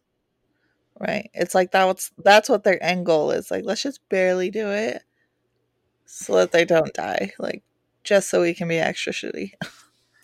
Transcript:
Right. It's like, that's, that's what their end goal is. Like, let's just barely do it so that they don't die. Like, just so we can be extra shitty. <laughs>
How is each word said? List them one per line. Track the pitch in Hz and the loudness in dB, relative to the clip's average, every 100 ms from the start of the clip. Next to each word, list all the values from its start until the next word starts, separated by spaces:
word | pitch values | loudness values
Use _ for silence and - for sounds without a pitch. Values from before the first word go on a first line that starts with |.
| _ _ _ _ _ _ _ _ _ - | _ _ _ _ _ _ _ _ _ -10
Right. | - - - | -6 -6 -6
It's | - 175 190 | -6 -2 0
like, | 180 | 2
that's, | 190 185 185 - - | 2 2 0 -8 0
that's | 196 208 320 | 6 6 6
what | 220 208 | 2 2
their | 180 | 0
end | 160 180 175 | 0 -2 2
goal | 160 151 | 2 2
is. | - - | -2 -4
Like, | - | -6
let's | 196 - | -4 -6
just | - 262 - | -6 -10 -4
barely | 196 185 185 185 | 0 2 0 -2
do | 202 214 | -4 -4
it | 202 233 - _ _ _ _ _ _ _ _ _ _ | -4 -4 -8 _ _ _ _ _ _ _ _ _ _
so | _ - - 185 | _ -14 0 2
that | 180 | 4
they | 170 170 | 2 4
don't | 165 156 | 2 0
die. | - 90 - 196 - | -4 -6 -6 -6 -6
Like, | - - _ _ _ _ | -8 -8 _ _ _ _
just | - 202 - | 0 0 2
so | 185 | 0
we | 175 | 0
can | 170 170 | -2 -4
be | 165 | -2
extra | 160 - - | -2 -2 -6
shitty. | - - - 196 - | -8 -8 -10 -10 -12
<laughs> | - - _ _ _ _ | -18 -18 _ _ _ _